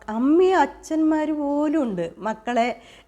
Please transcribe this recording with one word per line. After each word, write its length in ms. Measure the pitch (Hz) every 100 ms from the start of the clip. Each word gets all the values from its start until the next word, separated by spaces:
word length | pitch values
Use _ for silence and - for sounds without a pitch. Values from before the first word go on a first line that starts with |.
| -
അമ്മയും 500 | 214 262 330 370 370
അച്ഛന്മാർ 720 | 285 - - 320 311 311 302
പോലും 520 | 302 285 285 302 311
ഉണ്ട് 280 | 247 185 165 -
മക്കളെ, 640 | 196 220 - 240 247 - - -